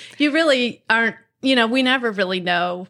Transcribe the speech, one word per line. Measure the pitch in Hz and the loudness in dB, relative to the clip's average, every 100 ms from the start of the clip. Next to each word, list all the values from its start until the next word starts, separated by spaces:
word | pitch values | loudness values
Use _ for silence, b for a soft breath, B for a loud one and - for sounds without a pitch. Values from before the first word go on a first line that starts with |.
| B B | B B
you | 294 | 0
really | 294 330 262 240 - - | 2 2 2 0 -4 -2
aren't, | 220 226 - _ _ | 0 0 -4 _ _
you | 262 262 | 0 2
know, | 226 | 2
we | 254 | 2
never | 254 262 240 | 0 0 -2
really | 202 185 185 | -2 -2 -2
know | 180 175 180 180 180 | -2 -2 -2 -6 -12